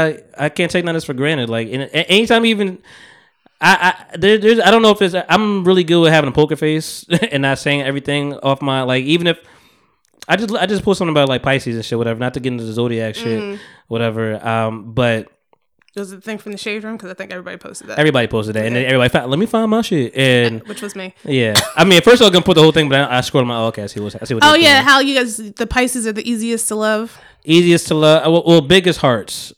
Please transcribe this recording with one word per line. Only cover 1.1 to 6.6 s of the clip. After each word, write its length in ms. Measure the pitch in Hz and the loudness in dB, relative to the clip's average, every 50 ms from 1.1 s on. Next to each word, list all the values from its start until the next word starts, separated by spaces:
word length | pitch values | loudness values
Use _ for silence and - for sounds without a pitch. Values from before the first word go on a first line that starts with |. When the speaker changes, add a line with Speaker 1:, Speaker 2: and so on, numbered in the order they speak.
| 139 | -6
Speaker 1:
granted." 360 | 123 139 151 160 143 120 113 | -4 -2 -2 -2 -2 -4 -4
Like, 200 | 113 113 117 107 | -4 -4 -4 -6
and 120 | 117 135 139 | -6 -8 -8
a-, 260 | - - 151 165 - | -4 -4 -2 0 2
anytime 340 | 180 208 233 220 233 226 233 | 2 2 4 4 2 2 2
even, 360 | 226 220 202 208 190 180 - _ - - - - - - _ _ _ _ _ _ _ _ - | 2 0 0 -2 -4 -6 -10 _ -20 -20 -20 -20 -20 -20 _ _ _ _ _ _ _ _ 0
I, 460 | 156 175 190 - 175 185 - - - - - | 2 4 4 4 2 0 0 -2 -8 -16 -6
I, 40 | |
there, 200 | 170 165 202 214 | 0 2 2 2
there's, 220 | 220 196 214 233 226 | 4 4 4 4 4
I 120 | 180 185 | 4 4
don't 100 | 220 226 | 4 6
know 100 | 226 214 | 6 4
if 100 | 202 208 | 4 4
it's, 140 | 196 180 170 180 160 | 0 0 0 -2 -2
I'm 360 | - 165 196 214 208 202 196 180 | 0 0 0 2 0 -2 0 2
really 200 | 180 185 185 175 | 2 2 2 2
good 180 | 160 170 170 | 2 2 4
with 100 | 165 156 160 | 4 4 4
having 160 | 160 147 135 | 4 2 2
a 40 | 117 | 2
poker 220 | 147 151 143 156 | 0 0 0 0
face 480 | 143 | -2